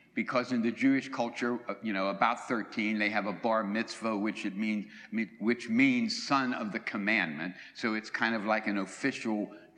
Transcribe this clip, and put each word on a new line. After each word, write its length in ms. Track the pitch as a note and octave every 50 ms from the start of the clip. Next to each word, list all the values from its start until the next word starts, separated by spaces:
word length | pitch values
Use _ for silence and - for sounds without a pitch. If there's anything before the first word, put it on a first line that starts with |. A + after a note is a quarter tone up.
| _ _ _
because 380 | A#2 A2 - - B2 B2 -
in 100 | C3 A#2
the 80 | A2 A#2+
Jewish 380 | A2+ A2 B2+ C3+ C3+ C3+ C3 -
culture, 500 | - - A#2+ A2+ - - B2+ A#2+ B2 A#2+ - -
uh, 60 | G2+ -
you 100 | - A2
know, 160 | G2+ F#2+ F#2+ G2
about 380 | G2+ F#2+ A#2+ A2+ B2 A#2+ - -
thirteen, 500 | C3 A2 F#2+ - - A#2 G#2+ G#2+ A2 G#2
they 100 | G#2+ G2+
have 180 | A2 G#2 F#2+
a 60 | G#2
bar 320 | F#2 E2+ - A#2 A2 A2 G#2+
mitzvah, 520 | G2+ G#2 A2+ A2+ - - - A2+ A2+ A2
which 280 | G2+ G#2 G#2+ F#2+ - -
it 120 | G#2 F#2+
means, 300 | G2 A2 A2 G#2+ G#2 G2+ - - - - -
me-, 200 | - A2 A2 - - -
which 300 | G2+ A2 A#2+ B2 - A#2
means 580 | A2+ B2 C3+ C3+ B2+ A#2+ A#2 G#2+ - - -
son 260 | - C#3+ C3+ C3 B2
of 200 | B2 - A#2 G#2
the 80 | F#2 A2
commandment. 760 | - - - G#2+ G2 G#2+ A2 G#2+ F2+ D#2+ D2 D2 E2 F#2 F2+ - - - -
So 200 | - - A2+ G#2+
it's 160 | G#2+ G#2+ -
kind 240 | - - A#2+ A2+ A2+
of 100 | A2 G2
like 220 | G#2+ G#2+ A2 G#2+
an 120 | G#2+ G2+ G2+
official 680 | G2 F#2 - - - C3+ B2 - - A#2 G#2+ G#2 G2 - - - - - -